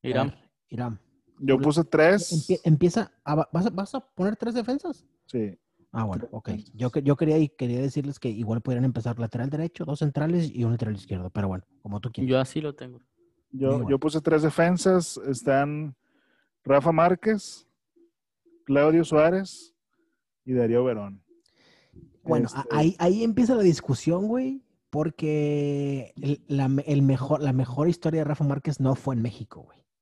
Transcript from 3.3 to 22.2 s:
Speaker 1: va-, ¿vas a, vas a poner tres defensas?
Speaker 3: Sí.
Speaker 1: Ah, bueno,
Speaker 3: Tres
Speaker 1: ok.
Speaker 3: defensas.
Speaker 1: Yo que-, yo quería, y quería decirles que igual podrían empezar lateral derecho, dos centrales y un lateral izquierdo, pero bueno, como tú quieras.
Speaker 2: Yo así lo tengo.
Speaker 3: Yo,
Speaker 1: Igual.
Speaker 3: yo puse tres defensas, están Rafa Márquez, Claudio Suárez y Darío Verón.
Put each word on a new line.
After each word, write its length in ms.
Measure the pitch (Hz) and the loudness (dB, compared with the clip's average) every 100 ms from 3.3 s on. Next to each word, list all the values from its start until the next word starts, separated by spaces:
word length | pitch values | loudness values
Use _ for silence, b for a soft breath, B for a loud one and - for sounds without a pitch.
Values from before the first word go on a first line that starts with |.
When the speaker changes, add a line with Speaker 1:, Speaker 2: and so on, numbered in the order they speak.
Speaker 1:
va-, 140 | 151 - | -2 0
¿vas 140 | 160 196 | 0 -2
a, 40 | |
vas 240 | 175 202 | -2 -6
a 60 | 269 | -8
poner 360 | - - 190 214 | -10 -4 -4 -2
tres 180 | 233 | -6
defensas? 500 | 233 226 269 359 - _ _ _ | -6 -4 -6 -6 -12 _ _ _
Speaker 3:
Sí. 320 | 120 104 90 _ _ _ | -6 -4 -8 _ _ _
Speaker 1:
Ah, 120 | 113 | -6
bueno, 180 | 110 90 | -4 -6
Speaker 3:
Tres 80 | - | -8
Speaker 1:
ok. 120 | - - | -12 -10
Speaker 3:
defensas. 260 | 107 - | -10 -10
Speaker 1:
Yo 160 | 107 123 | -6 -4
que-, 120 | 156 | 0
yo 140 | 139 143 | 0 2
quería, 220 | 156 156 | 2 2
y 100 | 151 | 0
quería 300 | - 123 120 | -2 -4 -2
decirles 380 | 135 147 139 139 | -2 -4 -6 -6
que 100 | 127 | -8
igual 320 | 107 110 113 | -6 -4 -4
podrían 220 | 120 123 | -2 0
empezar 340 | 131 117 117 113 | 0 0 -6 -4
lateral 320 | 117 156 139 | -6 -4 -4
derecho, 340 | 151 170 - | -4 -6 -8
dos 140 | 170 147 | -8 -2
centrales 500 | 151 147 156 175 160 | -2 0 0 0 -2
y 100 | - | -2
un 80 | 117 | -2
lateral 220 | 117 110 | 0 -2
izquierdo, 360 | 104 - 95 90 | -6 -6 -8 -6
pero 180 | 107 98 | -4 -4
bueno, 160 | 92 - _ | -4 -10 _
como 180 | 104 101 | -10 -8
tú 100 | 120 | -8
quieras. 180 | - 131 | -6 0
Speaker 2:
Yo 80 | 131 | 2
así 200 | 131 156 | 0 -4
lo 140 | 151 | -8
tengo. 260 | 143 127 123 _ _ _ _ _ | -10 -16 -18 _ _ _ _ _
Speaker 3:
Yo, 220 | 131 135 | -4 0
Speaker 1:
Igual. 120 | 139 117 | 0 0
Speaker 3:
yo 80 | 135 | 0
puse 220 | 151 156 | 0 -2
tres 220 | 151 156 | 2 2
defensas, 760 | 156 - 170 180 190 185 170 - 139 | 2 2 2 4 4 2 0 -8 -6
están 680 | 127 - 135 143 151 151 131 _ _ _ _ _ _ | -4 0 2 0 -4 -8 -12 _ _ _ _ _ _
Rafa 280 | - 139 147 | 2 2 4
Márquez, 760 | 160 175 185 220 214 - - _ _ _ _ _ _ _ _ _ _ | 4 4 4 0 -2 -4 -18 _ _ _ _ _ _ _ _ _ _
Claudio 400 | - 139 147 165 | -2 2 4 4
Suárez 680 | 165 151 160 190 190 - - _ _ _ _ _ _ _ | 4 4 4 2 -4 -14 -20 _ _ _ _ _ _ _
y 100 | - | -4
Darío 300 | 127 113 120 | 0 2 2
Verón. 380 | 127 110 101 98 _ _ _ b b b b - - _ | 2 -2 -8 -16 _ _ _ b b b b -20 -20 _